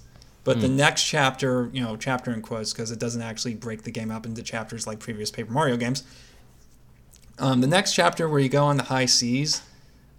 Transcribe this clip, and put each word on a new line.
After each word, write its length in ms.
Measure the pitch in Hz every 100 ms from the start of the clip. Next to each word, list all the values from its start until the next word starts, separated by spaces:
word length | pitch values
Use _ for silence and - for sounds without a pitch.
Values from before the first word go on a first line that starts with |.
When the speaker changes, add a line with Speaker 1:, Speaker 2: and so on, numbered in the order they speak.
| - - - -
Speaker 1:
But 160 | 131 123
the 60 | 127
Speaker 2:
Hmm. 100 | 135
Speaker 1:
next 260 | 151 156
chapter, 680 | - 156 135 127 131 127 117
you 80 | 131
know, 120 | 120 110
chapter 340 | 135 127 123
in 100 | 113
quotes, 320 | - 113 107
'cause 160 | - 113
it 80 | 113
doesn't 220 | 120 117
actually 320 | 113 110 123 107
break 280 | 117 110
the 80 | -
game 180 | 113 110
up 160 | 113 113
into 160 | 113
chapters 460 | - 113 110 113 113
like 120 | 107
previous 300 | - 107 107
Paper 220 | - 110
Mario 260 | 127 151 120
games. 260 | 120 139 - - - - - - - - - - - - - -
Um, 240 | 131 127
the 60 | 131
next 260 | 180 202
chapter 340 | - 170 - 160
where 100 | 143
you 100 | 131
go 160 | 143 143
on 120 | 143
the 60 |
high 220 | - 131 127
seas, 560 | - 120 131 151 - - - - - -